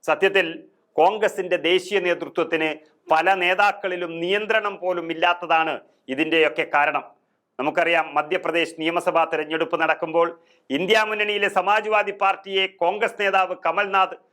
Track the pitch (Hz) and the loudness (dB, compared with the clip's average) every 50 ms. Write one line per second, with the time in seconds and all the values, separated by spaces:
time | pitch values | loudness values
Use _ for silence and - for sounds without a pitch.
0 | - - 151 151 190 190 190 196 175 160 165 156 - _ _ _ _ _ _ - | 0 0 0 2 2 4 4 2 0 0 -4 -12 -16 _ _ _ _ _ _ 4
1 | 156 185 214 214 208 202 - 202 185 180 175 170 143 165 180 185 180 - 208 196 | 4 4 4 2 0 0 0 -2 -2 -2 -2 0 2 2 2 2 0 0 -2 0
2 | 180 180 175 175 170 143 - - 165 160 170 160 160 156 151 156 - _ _ _ | 0 0 -2 -2 -4 -6 -2 -4 -2 0 0 0 0 -2 -4 -6 -12 _ _ _
3 | _ - 160 160 160 185 196 190 175 175 185 185 202 208 190 202 - 190 180 180 | _ 2 2 4 4 2 2 2 2 0 2 4 2 2 2 -2 -6 -6 -4 -4
4 | 175 165 165 165 170 175 196 208 214 214 220 220 208 208 196 165 175 185 180 175 | -6 -8 -6 -6 -2 -2 -2 -2 0 0 -2 0 0 -2 -6 -4 -4 -4 -4 -4
5 | 165 165 160 160 175 175 175 175 175 160 165 160 160 156 143 - - _ _ _ | -4 -6 -4 0 0 0 0 0 0 0 2 2 2 0 -4 -6 -10 _ _ _
6 | _ - 131 135 160 156 165 165 156 147 156 165 156 156 - 143 147 151 147 139 | _ -8 -4 -2 -2 2 4 4 4 2 2 -2 -4 0 2 2 2 2 0 -4
7 | - - - _ _ _ _ _ _ _ _ - 131 151 156 175 165 170 170 165 | -6 -6 -20 _ _ _ _ _ _ _ _ -4 -4 -2 0 0 2 2 2 0
8 | 156 156 143 147 151 151 175 180 180 170 160 170 165 165 - - 160 165 170 175 | 0 0 -2 -2 -2 0 -4 -2 -2 -2 0 0 -2 -2 -4 -4 -4 -2 -2 0
9 | 165 185 160 165 160 160 165 156 151 151 160 160 165 - 175 156 160 156 156 - | -2 0 2 2 0 2 -2 -4 -4 -4 -2 -4 -2 -2 0 0 0 0 0 -2
10 | 175 160 160 170 170 175 170 - _ _ _ _ _ _ 262 151 185 185 220 220 | -2 -2 0 0 0 0 -2 -12 _ _ _ _ _ _ -2 -2 -2 0 0 0
11 | 214 214 214 208 208 208 208 208 202 190 196 190 180 196 208 220 208 214 214 214 | 0 0 -2 -4 -2 -2 0 0 -2 0 0 0 0 2 0 0 0 0 0 0
12 | 208 202 196 202 196 196 196 190 - 196 196 190 190 190 190 _ 170 170 196 214 | 0 -2 -4 0 0 0 0 -2 -6 -4 -2 -2 -2 -2 -2 _ -2 -2 0 0
13 | 226 214 233 - 208 196 190 190 185 180 180 - - 165 160 190 208 196 190 190 | -2 -4 -2 -2 -2 2 2 2 2 0 -4 -2 -2 -2 0 0 -2 2 2 2
14 | 190 185 - - _ _ | 2 2 -2 -16 _ _